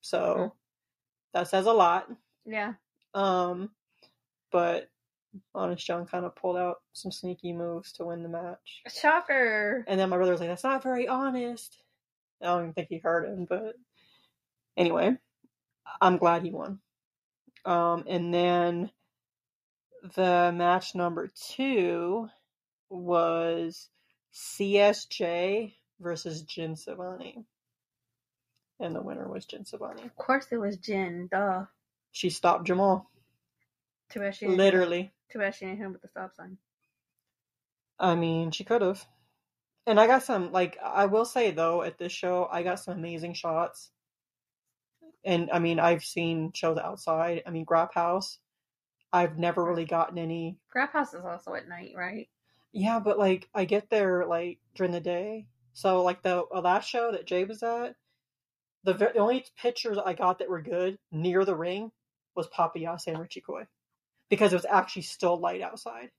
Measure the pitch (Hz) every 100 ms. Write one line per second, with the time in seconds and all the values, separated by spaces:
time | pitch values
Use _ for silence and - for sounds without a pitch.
0 | - 180 175 175 185 - _ _ _ _
1 | _ _ _ 175 175 190 196 226 175 170
2 | - 233 _ _ - 220 208 214 _ _
3 | _ 202 196 185 180 180 202 _ _ _
4 | _ _ _ _ _ 175 170 170 - _
5 | _ _ _ 196 _ - 185 175 - 175
6 | 175 180 180 - 180 180 180 170 _ -
7 | - - 185 180 175 170 170 170 - -
8 | 170 170 165 170 175 175 - - - -
9 | 294 320 349 269 240 214 208 247 233 190
10 | 190 180 185 175 170 175 262 262 262 254
11 | 247 254 269 254 240 233 - _ _ _
12 | _ _ _ _ 175 175 170 165 165 165
13 | 170 170 165 196 175 180 220 240 _ _
14 | _ _ _ _ _ _ _ - 175 170
15 | 175 254 _ _ _ _ _ _ - -
16 | 185 180 175 170 170 - 73 196 _ _
17 | _ _ _ _ _ _ 185 175 170 170
18 | - 180 175 175 175 175 175 175 185 _
19 | _ _ _ _ _ _ _ _ _ -
20 | 185 - 185 175 175 175 175 180 - 180
21 | 175 170 180 - - - 269 247 175 170
22 | 170 202 220 _ _ _ _ _ _ 190
23 | 175 175 170 165 165 170 165 170 - _
24 | _ _ _ - - - 196 202 202 208
25 | - - 170 170 180 202 220 _ _ _
26 | 175 165 175 160 156 - 165 160 - 180
27 | 180 185 170 - 220 _ _ _ _ _
28 | _ _ _ _ _ _ _ _ 170 -
29 | - - - - - - 202 208 - -
30 | 233 - - 269 269 240 202 196 - 196
31 | 185 175 180 190 202 185 196 _ _ _
32 | _ - 180 - 175 170 170 180 196 185
33 | - _ _ _ _ _ _ _ _ _
34 | _ 220 202 196 202 185 196 185 175 175
35 | 190 _ _ 233 202 196 190 190 202 180
36 | - - 185 _ 180 190 _ _ _ _
37 | _ _ _ _ _ _ _ _ _ _
38 | 185 170 170 165 165 156 - 233 190 196
39 | - _ _ _ _ _ _ _ - 208
40 | 226 262 262 220 175 180 180 - - -
41 | 202 214 233 262 226 156 165 175 170 -
42 | 175 - 180 180 180 175 175 185 - 175
43 | 165 165 170 170 170 160 170 - - _
44 | _ _ _ _ _ _ _ _ _ _
45 | 320 _ 196 175 170 175 170 165 170 170
46 | - - 170 165 160 - 165 160 - 208
47 | - 160 170 170 170 165 160 165 165 -
48 | 170 185 190 - _ _ _ _ _ _
49 | _ 180 175 160 170 175 170 170 165 170
50 | 165 180 165 165 165 185 _ 254 285 311
51 | 285 - 180 175 - 175 175 175 180 -
52 | 180 208 - _ _ _ _ 220 202 226
53 | 202 202 196 185 - 214 180 196 208 220
54 | 196 180 180 170 175 - _ - 180 175
55 | 165 175 202 220 214 _ _ - 196 185
56 | 180 180 190 180 170 180 175 190 214 240
57 | 233 175 160 180 196 214 233 233 247 240
58 | _ _ _ _ _ _ _ _ 190 185
59 | 208 233 208 254 254 - 240 240 240 202
60 | 196 165 185 185 180 180 151 170 180 196
61 | _ 156 170 180 196 165 170 190 220 _
62 | _ _ _ - 165 - 165 170 165 170
63 | - 160 165 - - - - _ _ _
64 | _ _ _ - 208 175 - 196 185 -
65 | 160 - 180 175 170 185 180 - - 233
66 | 240